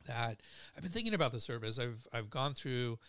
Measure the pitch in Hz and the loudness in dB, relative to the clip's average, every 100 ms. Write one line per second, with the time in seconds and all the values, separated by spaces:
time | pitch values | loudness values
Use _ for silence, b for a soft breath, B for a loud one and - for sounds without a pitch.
0 | - 117 117 107 B B B - 175 220 | -4 0 0 -2 B B B -8 -2 0
1 | 226 208 139 120 - 117 110 117 123 113 | 2 4 4 4 -2 0 0 0 0 -2
2 | - 117 104 120 139 135 139 123 120 113 | -4 -4 -2 0 0 0 0 2 2 0